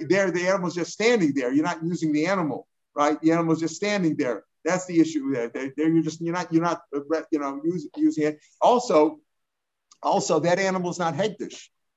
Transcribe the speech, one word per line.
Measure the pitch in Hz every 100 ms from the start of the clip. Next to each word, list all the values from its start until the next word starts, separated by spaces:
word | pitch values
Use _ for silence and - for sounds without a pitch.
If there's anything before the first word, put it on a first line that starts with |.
| 143
there, | 190 196
the | 170 180
animal's | 190 180 170
just | 165
standing | - 220 240 160
there. | 139 127
You're | 139 170
not | 165
using | 165 175 160
the | 151 165
animal, | 196 156 113 - _ _ -
right? | 147 151
The | 160
animal's | 165 165 160
just | 160 -
standing | 202 208 165 147
there. | 131 107 - _
That's | 156 180 185
the | 170
issue | 160 156 135
there. | 135 117
There, | 131 135 143
there | 160
you're | 165
just, | 156 160
you're | 165
not, | 175 170
you're | 165
not, | 175 160 - 143
uh, | 143
re-, | 160 -
you | 151
know, | 143 139 160
use-, | 180 147 147
using | - 156 151
it. | 151 _ -
Also, | 180 240 233 165 156 - _ _ _ _ _ _ _ _
also, | 143 190 - 160
that | 170 180
animal's | 190 185 180 170
not | 165 147
hegdish. | 214 - 120 - - _ _